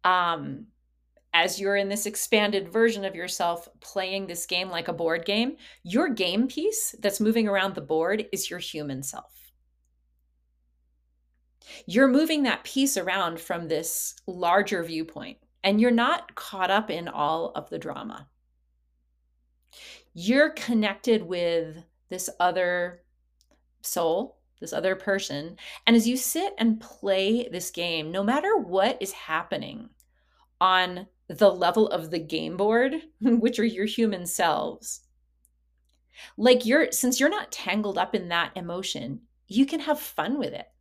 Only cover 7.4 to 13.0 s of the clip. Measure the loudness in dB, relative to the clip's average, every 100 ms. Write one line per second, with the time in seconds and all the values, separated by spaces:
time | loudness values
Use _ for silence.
7.4 | 2 2 0 -4 -2 0 0 -2 -4 -6
8.4 | -6 -8 -10 -8 -8 -8 -8 -12 -16 -20
9.4 | -20 _ _ _ _ _ _ _ _ _
10.4 | _ _ _ _ _ _ _ _ _ _
11.4 | _ _ -20 -20 -2 4 6 6 4 2
12.4 | 2 0 -2 0 2 0